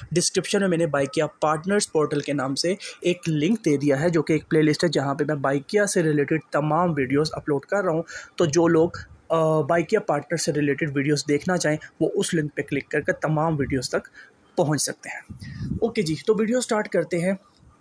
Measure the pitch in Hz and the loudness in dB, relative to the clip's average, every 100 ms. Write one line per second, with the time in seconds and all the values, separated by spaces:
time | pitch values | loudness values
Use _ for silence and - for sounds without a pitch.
0 | - 156 170 190 180 202 190 165 165 143 | -4 -2 0 -2 -2 0 2 2 0 0
1 | 139 160 151 - 156 156 175 208 202 160 | 0 0 -2 0 0 0 0 0 0 0
2 | 147 147 139 143 131 135 170 196 - - | 0 0 -2 -2 -2 -2 -2 -4 -8 -4
3 | 175 175 - 151 156 233 165 143 143 135 | -2 -2 -2 0 0 0 2 2 2 2
4 | 170 165 143 156 - 160 156 147 175 147 | 2 2 2 0 2 2 4 4 2 2
5 | 139 139 151 151 135 143 139 208 202 196 | 0 -2 -2 -2 0 -2 0 0 2 2
6 | 160 147 143 160 - 156 151 156 180 147 | 2 2 2 -2 -2 -2 2 2 2 0
7 | 131 139 151 - - 143 - 196 185 160 | 0 0 0 -2 -2 -4 -2 -2 0 -2
8 | 170 - - - 175 151 170 165 165 - | -4 -12 -12 -2 2 4 4 6 4 -2
9 | - - - 160 160 156 139 170 160 214 | -16 -20 -4 0 2 2 2 0 2 0
10 | 202 147 - 165 - 151 147 139 160 139 | 0 -2 -2 -4 -2 0 0 0 -2 -2
11 | 139 147 147 143 - 180 156 151 - - | 0 0 0 -2 0 0 0 -2 -6 -4
12 | - - 202 170 151 - 147 143 - 151 | -2 0 -2 -2 -2 -6 -4 -6 -4 -4
13 | 147 180 151 156 160 151 131 135 123 170 | -2 -2 -2 0 0 0 -2 -2 -2 -6
14 | - - - _ _ - 151 147 - - | -6 -14 -20 _ _ -2 0 0 -2 -8
15 | - - - - - - - - 226 226 | -14 -16 -16 -18 -16 -12 -8 -4 -2 -2
16 | 160 156 - 208 220 247 233 214 208 190 | -2 -2 0 2 2 0 0 -2 0 -2
17 | 165 175 175 196 - _ - _ | -2 -2 -2 -4 -8 _ -20 _